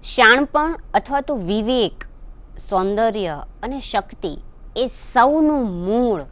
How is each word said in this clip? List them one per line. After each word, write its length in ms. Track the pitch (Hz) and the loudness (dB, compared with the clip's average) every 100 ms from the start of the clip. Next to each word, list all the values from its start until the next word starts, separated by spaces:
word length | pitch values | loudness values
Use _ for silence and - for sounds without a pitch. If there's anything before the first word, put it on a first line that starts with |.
શાણપણ 720 | - - 226 247 285 302 311 330 - | -6 6 6 6 4 0 0 -4 -2
અથવા 280 | - - 277 | -2 0 -4
તો 140 | 277 269 | -2 -4
વિવેક, 680 | 175 208 214 254 202 - - - - - - - - | -2 -2 0 0 0 -4 -18 -18 -18 -18 -20 -18 -2
સૌંદર્ય 680 | 190 190 208 226 214 180 147 - - | 0 0 2 0 0 -4 -6 -10 -10
અને 160 | 220 269 | -8 -8
શક્તિ 520 | - 214 - - 190 - - - - - | -4 -4 -4 -8 -8 -8 -14 -18 -10 -4
એ 120 | 254 | -4
સૌનું 800 | - - 254 254 311 302 302 226 175 | -4 -2 4 4 6 4 2 -2 -2
મૂળ 400 | 180 226 247 185 139 | 0 2 2 0 -4